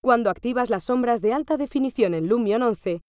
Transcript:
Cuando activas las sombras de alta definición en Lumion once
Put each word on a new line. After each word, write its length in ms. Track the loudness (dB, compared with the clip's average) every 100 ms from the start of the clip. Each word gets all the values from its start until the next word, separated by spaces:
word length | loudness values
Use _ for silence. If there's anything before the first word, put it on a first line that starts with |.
Cuando 260 | 2 2 2
activas 400 | -2 -4 -2 -2
las 160 | -2
sombras 360 | 0 0 0 0
de 100 | 0
alta 220 | -2 -2
definición 580 | -4 -2 -2 -2 0 0
en 140 | 0 0
Lumion 360 | 0 2 0
once 360 | 0 -2 -6 -6